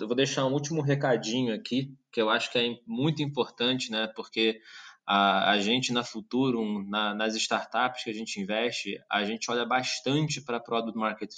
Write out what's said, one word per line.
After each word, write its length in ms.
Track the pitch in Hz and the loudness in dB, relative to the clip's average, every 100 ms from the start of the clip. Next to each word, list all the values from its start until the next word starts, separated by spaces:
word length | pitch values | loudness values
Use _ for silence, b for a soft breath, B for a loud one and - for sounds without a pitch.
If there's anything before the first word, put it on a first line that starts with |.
eu 60 | 110 | 2
vou 80 | 120 | 2
deixar 280 | 139 - 131 | 2 2 0
um 60 | |
último 280 | 143 143 160 | 0 0 -2
recadinho 720 | 143 139 139 117 110 123 120 | 0 2 2 2 2 0 0
aqui, 400 | 107 - 127 139 - _ | -2 -2 -2 -2 -10 _
que 80 | 117 | 0
eu 120 | 107 | 2
acho 200 | 117 - | 2 0
que 60 | 123 | 0
é 80 | 120 | 0
im-, 160 | 113 - | -4 -8
muito 340 | 117 151 156 | -2 0 0
importante, 680 | 143 135 113 - 120 127 127 | -2 0 -2 0 0 0 -2
né, 200 | 110 110 - | -2 -2 -6
porque 440 | - 110 110 110 B B B B - | -6 2 2 2 B B B B 0
a, 420 | 101 98 95 98 | 4 6 6 4
a 80 | 104 | 4
gente 340 | 101 123 131 | 4 2 2
na 100 | 123 | 0
Futurum, 840 | 117 113 107 123 135 117 107 104 98 | -2 -10 -2 0 2 2 0 -2 -2
na, 240 | 104 107 | -2 0
nas 200 | 104 110 110 | 0 -2 0
startups 680 | - 110 - 113 127 - | 0 -2 -2 0 0 -2
que 60 | 117 | -8
a 40 | |
gente 280 | 110 110 104 | -6 -6 -6
investe, 580 | 98 107 120 - 101 95 - | -2 0 0 -2 -6 -8 -2
a 140 | 101 | 0
gente 260 | 104 113 - | 0 -2 -2
olha 160 | 120 117 | -2 0
bastante 800 | 127 127 - 131 147 151 135 | 0 0 -4 0 0 0 -4
pra 160 | - 117 | -4 -6
Product 400 | - 117 113 113 | -2 -2 -2 -2
Market 320 | 110 107 104 | -2 -4 -10